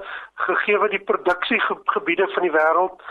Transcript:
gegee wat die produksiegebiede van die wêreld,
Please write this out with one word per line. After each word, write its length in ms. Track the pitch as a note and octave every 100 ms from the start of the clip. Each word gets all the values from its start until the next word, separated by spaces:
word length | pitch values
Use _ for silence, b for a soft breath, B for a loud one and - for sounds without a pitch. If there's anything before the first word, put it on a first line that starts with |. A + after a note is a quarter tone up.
| B B B
gegee 440 | - - F3+ - G#3
wat 120 | G#3
die 140 | G3
produksiegebiede 1200 | - G#3 - - - A3+ - - - G3+ A3 F3 F#3+
van 140 | -
die 100 | F3+
wêreld, 500 | D#3 D#3 D#3+ F#3 - B